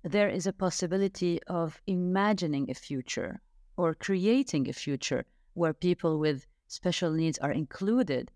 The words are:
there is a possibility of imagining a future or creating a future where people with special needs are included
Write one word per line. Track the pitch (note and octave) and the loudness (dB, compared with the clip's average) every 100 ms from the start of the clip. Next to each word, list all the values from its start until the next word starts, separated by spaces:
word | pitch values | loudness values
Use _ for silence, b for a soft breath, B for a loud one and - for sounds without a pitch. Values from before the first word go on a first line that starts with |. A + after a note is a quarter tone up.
there | E3+ G3+ G#3 | 0 2 2
is | F3+ F#3+ | 2 -2
a | |
possibility | F#3+ F#3 - F3 F#3+ G3 G3 F3+ E3+ | 0 -2 0 -2 0 0 0 0 0
of | - F3 E3 - - | -2 -2 -2 -6 -2
imagining | F3+ F3+ F#3+ G3+ G#3 E3+ C#3+ C#3 | 0 2 2 2 2 0 -2 -2
a | |
future | B2+ - C#3 B2+ - F2 - _ - - - | -6 -6 -6 -4 -6 -6 -8 _ -20 -14 -2
or | E3+ D#3 | 0 0
creating | - F#3+ F#3+ B3+ C4+ D3+ C3 | -2 2 4 2 2 0 -2
a | |
future | - - C#3 - C3 - _ _ | -4 -4 -4 -2 -4 -4 _ _
where | - E3 | -2 -2
people | D#3 F3 F3 E3 D#3 | 0 0 2 2 2
with | D3+ C#3 - _ _ | 2 0 -6 _ _
special | - F3+ E3+ E3+ | -4 -2 0 0
needs | D#3+ D#3+ - | 2 0 0
are | C#3 | -2
included | - D#3 - G3 A#3+ F#3 B2+ - | -2 -4 -4 0 2 2 -2 -4